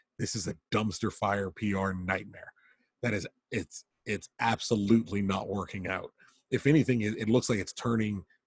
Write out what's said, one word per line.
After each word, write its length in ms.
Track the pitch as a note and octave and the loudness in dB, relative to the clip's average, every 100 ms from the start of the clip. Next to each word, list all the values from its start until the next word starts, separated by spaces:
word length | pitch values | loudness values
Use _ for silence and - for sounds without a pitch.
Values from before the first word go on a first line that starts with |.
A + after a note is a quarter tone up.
| _ - | _ -6
this 160 | A2 | -4
is 140 | A2+ F2+ | -4 -6
a 80 | E2 _ | -8 _
dumpster 400 | G#2+ G#2+ - G#2+ | 0 0 0 -4
fire 380 | - G#2 G2+ F#2+ | 0 0 0 -2
P 240 | - G#2+ | -2 -2
R 180 | F#2+ G2 | 0 0
nightmare. 600 | F#2 F2+ F#2+ - - - _ _ _ _ _ | -2 -2 -4 -4 -16 -20 _ _ _ _ _
That 100 | A#2+ | -2
is, 140 | G#2 - _ _ | -2 -4 _ _
it's, 340 | A2+ F2 - _ _ - | -6 -6 -12 _ _ -6
it's 240 | G2+ - - | -6 -6 -2
absolutely 800 | A2+ A2+ - A2 G2+ A2+ A2+ G2+ | 0 0 0 0 6 6 6 0
not 260 | G2 F#2+ A2+ | 0 0 -2
working 400 | G2 F#2 G2 F#2 | -4 -4 -6 -4
out. 260 | F#2 F2 _ - _ _ | -4 -6 _ -20 _ _
If 160 | B2+ C#3 | 0 4
anything, 360 | D#3 B2+ A#2+ | 6 4 2
it, 140 | G#2 A2+ | 0 -2
it 120 | G#2+ | 2
looks 200 | A#2+ - | 2 2
like 120 | G#2+ | -2
it's 120 | F2+ | -2
turning 520 | - A#2+ A2+ G#2+ G2+ - _ | -4 -2 0 0 -4 -10 _